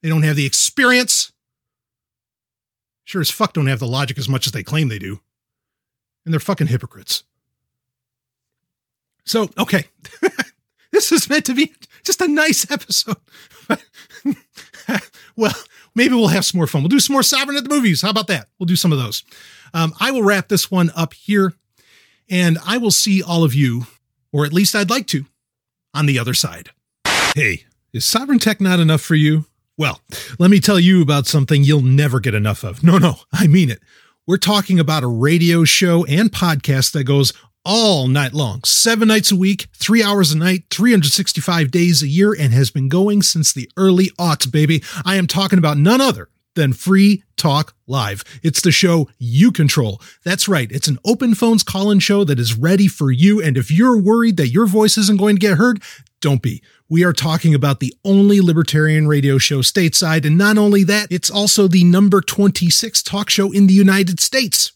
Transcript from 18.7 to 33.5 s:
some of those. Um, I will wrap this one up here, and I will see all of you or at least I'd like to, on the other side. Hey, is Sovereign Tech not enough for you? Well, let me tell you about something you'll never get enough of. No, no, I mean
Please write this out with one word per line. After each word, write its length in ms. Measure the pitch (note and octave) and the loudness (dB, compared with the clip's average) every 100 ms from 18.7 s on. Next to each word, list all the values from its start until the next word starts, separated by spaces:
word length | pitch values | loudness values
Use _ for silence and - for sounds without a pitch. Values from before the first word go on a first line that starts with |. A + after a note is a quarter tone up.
| F3+ | -2
some 160 | F3+ | 0
of 60 | D3 | -2
those. 240 | A#2+ - - - - - - | -4 -10 -14 -20 -20 -20 -12
Um, 180 | E3 D#3+ D#3+ | -6 -6 -4
I 100 | A#3+ | -4
will 120 | C4+ | 0
wrap 260 | G3+ G3+ - | 0 0 0
this 220 | G3 - | -4 -2
one 200 | F#3 E3+ E3 | 0 -2 -2
up 160 | E3 | -8
here, 400 | - - G#3 F#3+ - _ _ _ _ _ _ _ | -8 -4 0 0 -4 _ _ _ _ _ _ _
and 260 | F#3 F3+ E3 | -2 0 0
I 140 | - A#3 | -2 -4
will 120 | A#3 | -2
see 320 | - - F#3+ | -2 0 -2
all 220 | F3 E3+ | 0 0
of 80 | E3 | 0
you 340 | B2+ C3+ A#2 B2 _ _ _ _ D3 | 0 -2 -2 -10 _ _ _ _ -6
or 80 | |
at 80 | D3 | -2
least 220 | E3 G3+ A3 | 0 0 0
I'd 140 | G3 | -2
like 160 | A#3+ - | -4 -4
to, 180 | D3+ C#3 _ _ _ _ _ _ | -8 -8 _ _ _ _ _ _
on 100 | D3 | -4
the 140 | D3 C3 | -2 -2
other 160 | A#2 | -2
side. 340 | B2+ - - - _ _ _ - - - | -4 -6 -8 -20 _ _ _ -6 -4 -4
Hey, 300 | - B2 F2 _ _ _ | -2 -2 -2 _ _ _
is 100 | A2+ | -8
Sovereign 340 | - A3+ C4+ C4+ | -4 -4 0 0
Tech 220 | - G#3 | 0 0
not 200 | F#3+ F3+ | 0 2
enough 200 | E3 D#3 | 2 0
for 140 | - | 0
you? 320 | D#3+ D3+ D#3 D3+ _ _ - | 0 2 0 -4 _ _ -8
Well, 240 | D3 - _ - - - | -8 -8 _ -18 -16 0
let 120 | F3 | 4
me 100 | G3+ | 4
tell 180 | D3 G3 | 4 2
you 220 | F3 F#3 | 4 4
about 260 | D3 C#3+ B2 | 2 0 0
something 380 | D#3 C3 D3+ | -2 0 2
you'll 160 | C#3 D3 | 4 4
never 400 | B2+ C3+ D3 B2+ | 4 2 2 -2
get 140 | A2 | -2
enough 280 | G#2+ G#2+ G2+ | -2 -2 -4
of. 200 | G2+ A2 | -8 0
No, 160 | E3 F#3 | 2 4
no, 220 | E3+ - _ | 2 -2 _
I 140 | E3 | 0
mean 240 | F#3 | 4